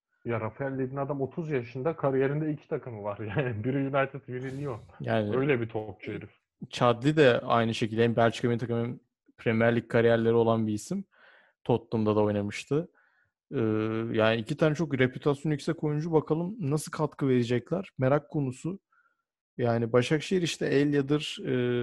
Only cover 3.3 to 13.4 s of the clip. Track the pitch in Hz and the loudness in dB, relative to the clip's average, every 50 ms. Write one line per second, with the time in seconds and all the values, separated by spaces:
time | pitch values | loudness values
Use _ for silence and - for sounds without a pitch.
3.3 | 95 156 139 123 113 104 107 127 135 139 135 135 139 139 135 135 - 139 - - | -2 -2 -2 -2 -4 -4 -4 -2 -2 -2 -2 0 0 0 0 0 -4 -12 -14 -10
4.3 | 123 127 131 135 131 139 143 143 117 - - - - - - 120 113 110 107 104 | -10 -10 -8 -10 -10 -8 -8 -8 -8 -10 -12 -18 -18 -12 -4 -2 0 0 0 0
5.3 | 107 131 135 147 139 120 117 110 - 110 107 107 95 - - - 104 98 104 - | 0 0 2 2 2 0 0 -4 -6 -8 -8 -8 -12 -14 -12 -10 -10 -10 -12 -14
6.3 | - _ _ _ _ _ - - - - 135 120 117 113 117 147 156 160 147 127 | -20 _ _ _ _ _ -18 -14 -2 2 4 4 4 4 2 2 4 6 6 6
7.3 | 117 123 - - 120 117 113 113 110 - 123 107 110 110 117 117 113 117 113 117 | 6 4 2 2 2 2 2 2 0 -2 -2 -2 2 2 2 2 4 4 4 2
8.3 | 113 - - 120 120 117 127 117 117 117 117 120 135 - - _ _ _ _ _ | 2 2 0 0 0 0 -2 -4 -2 -4 -4 -4 -6 -10 -14 _ _ _ _ _
9.3 | _ - - 123 110 113 117 117 117 117 113 - - 117 113 117 117 117 113 113 | _ -4 -2 0 2 4 4 4 4 2 0 2 2 4 6 6 4 4 4 4
10.3 | 113 117 113 113 113 113 110 107 107 104 - - 180 202 190 - _ _ - - | 4 4 4 4 4 2 2 0 -2 -4 -4 -6 -6 -6 -6 -10 _ _ -20 -20
11.3 | - _ _ _ _ _ _ - 123 110 - - - 113 107 107 104 107 104 104 | -20 _ _ _ _ _ _ 0 0 0 0 -2 -2 0 2 2 4 4 2 2
12.3 | 104 104 101 104 - - - - 139 151 170 - _ _ _ _ _ _ _ _ | 2 0 -2 -4 -6 -10 -6 -4 -4 -4 -4 -6 _ _ _ _ _ _ _ _
13.3 | _ _ | _ _